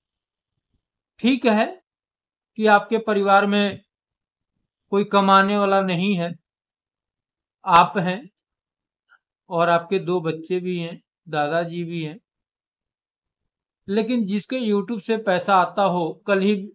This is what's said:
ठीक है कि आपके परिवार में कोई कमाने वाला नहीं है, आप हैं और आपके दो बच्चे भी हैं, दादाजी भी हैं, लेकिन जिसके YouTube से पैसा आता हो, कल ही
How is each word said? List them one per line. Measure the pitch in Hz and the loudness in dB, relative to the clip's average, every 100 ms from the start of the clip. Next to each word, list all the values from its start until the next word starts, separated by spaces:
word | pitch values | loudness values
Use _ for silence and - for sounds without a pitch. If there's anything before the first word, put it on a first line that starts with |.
| _ _ _ _ _ _ _ _ _ _ _ _ | _ _ _ _ _ _ _ _ _ _ _ _
ठीक | 226 262 247 | 0 0 2
है | 214 269 370 _ _ _ _ _ _ _ - | 2 0 -6 _ _ _ _ _ _ _ -2
कि | 214 | 4
आपके | 208 202 226 | 4 2 -4
परिवार | 220 202 196 196 202 | -2 0 4 4 4
में | 202 202 - _ _ _ _ _ _ _ _ _ _ - | 0 0 -4 _ _ _ _ _ _ _ _ _ _ -4
कोई | 202 | -2
कमाने | 202 202 196 196 196 208 | 0 2 6 6 4 2
वाला | 202 196 | 2 2
नहीं | 190 175 196 185 | 0 0 0 -2
है, | 170 170 _ _ _ _ _ _ _ _ _ _ _ _ 190 | -4 -8 _ _ _ _ _ _ _ _ _ _ _ _ 4
आप | 170 180 208 | 4 4 0
हैं | 175 190 294 _ _ _ _ _ _ _ _ _ _ _ - | -2 -4 -10 _ _ _ _ _ _ _ _ _ _ _ -6
और | 170 170 | -2 2
आपके | 170 170 190 | 2 0 -4
दो | 156 180 | -2 -4
बच्चे | 160 160 160 180 | -4 -6 -6 -6
भी | 180 175 | -6 -6
हैं, | 165 170 _ _ - | -8 -12 _ _ -8
दादाजी | 151 147 165 170 170 | -4 -2 -2 -4 -6
भी | 165 170 | -8 -8
हैं, | 156 180 _ _ _ _ _ _ _ _ _ _ _ _ _ _ _ _ - | -8 -12 _ _ _ _ _ _ _ _ _ _ _ _ _ _ _ _ -6
लेकिन | 202 220 247 196 | -4 -2 -2 -2
जिसके | 202 - 262 | -4 -4 -4
YouTube | 226 202 185 226 | -2 -2 -2 -6
से | 202 220 | -4 -4
पैसा | 214 180 180 190 | -2 -2 2 2
आता | 175 208 | 2 0
हो, | 196 175 160 - - | 0 0 -4 -6 -2
कल | 196 | 0
ही | 190 202 202 | 0 -2 -6